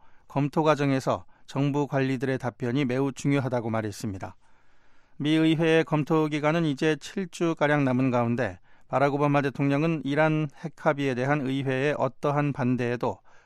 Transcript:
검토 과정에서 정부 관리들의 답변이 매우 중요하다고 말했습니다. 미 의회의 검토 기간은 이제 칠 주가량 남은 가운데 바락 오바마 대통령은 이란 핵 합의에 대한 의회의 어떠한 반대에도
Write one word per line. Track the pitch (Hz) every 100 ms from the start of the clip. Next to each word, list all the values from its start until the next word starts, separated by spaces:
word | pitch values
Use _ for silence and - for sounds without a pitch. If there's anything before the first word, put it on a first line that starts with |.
| - - -
검토 | 139 143 165
과정에서 | 156 143 143 131 131 104 - - -
정부 | 139 143 143 143
관리들의 | 139 135 131 131 131
답변이 | 127 - 123 131 135
매우 | 127 139
중요하다고 | 120 143 143 127 123 117
말했습니다. | 110 107 - 110 95 95 - - - - - - - - -
미 | 147
의회의 | 160 160 156 165 160
검토 | 156 151 143 160 156
기간은 | 147 151 170
이제 | 160 135 156 156
칠 | - 202 185
주가량 | - 170 160 147 147
남은 | 135 123 131
가운데 | 120 117 120 110 87 - - -
바락 | 131 143 139
오바마 | 147 143
대통령은 | 139 131 139 139 165 160 135
이란 | 143 156 156 151 -
핵 | 156 - 160
합의에 | 143 139
대한 | 123 135 151
의회의 | 131 135 135 131 143 143
어떠한 | 131 - 147 143 147
반대에도 | 139 123 123 120 120 123 92 - -